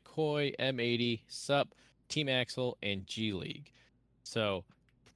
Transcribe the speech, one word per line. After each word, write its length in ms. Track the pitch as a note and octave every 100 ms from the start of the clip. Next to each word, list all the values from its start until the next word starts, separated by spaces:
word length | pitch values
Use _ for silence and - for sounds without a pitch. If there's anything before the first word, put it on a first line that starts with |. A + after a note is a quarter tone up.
Koi, 480 | - - D#3 D3 C#3+ -
M 200 | C3 B2+
eighty, 440 | A#2+ A#2+ A#2+ A2+ -
Sup, 460 | - - C#3+ C3 - - _ -
Team 180 | D3 C#3+
Axel, 480 | B2+ B2 - B2 -
and 240 | G2+ G2 F#2
G 260 | - A2
League. 400 | F#2+ - - D3 - - _ _ _
So 420 | - A#2 G#2+ F#2+ - _ _ _ -